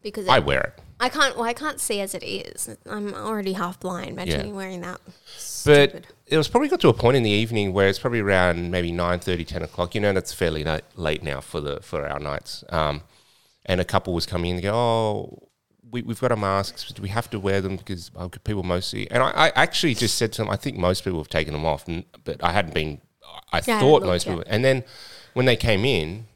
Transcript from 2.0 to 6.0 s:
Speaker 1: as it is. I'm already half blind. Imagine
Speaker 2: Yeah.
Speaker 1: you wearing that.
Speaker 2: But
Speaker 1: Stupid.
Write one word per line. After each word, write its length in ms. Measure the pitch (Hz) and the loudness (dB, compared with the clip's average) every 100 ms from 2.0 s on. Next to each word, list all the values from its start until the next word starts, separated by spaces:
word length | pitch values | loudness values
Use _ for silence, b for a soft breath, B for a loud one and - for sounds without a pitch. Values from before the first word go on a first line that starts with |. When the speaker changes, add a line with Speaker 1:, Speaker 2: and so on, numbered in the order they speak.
Speaker 1:
as 120 | 196 | -4
it 100 | 185 | -8
is. 460 | - - - - - - - | -8 -8 -8 -10 -10 -12 -10
I'm 260 | 214 208 190 | -8 -8 -8
already 380 | 208 220 190 | -6 -4 -2
half 260 | 185 180 185 | -2 -4 -6
blind. 300 | 185 175 - | -6 -6 -8
Imagine 300 | - 180 73 | -6 -2 -2
Speaker 2:
Yeah. 40 | - | -4
Speaker 1:
you 60 | |
wearing 280 | 196 190 180 | -8 -10 -10
that. 180 | 175 - - | -10 -12 -18
Speaker 2:
But 840 | - - - - - 143 147 139 | -20 -20 -16 -12 -4 8 8 8
Speaker 1:
Stupid. 180 | - | 2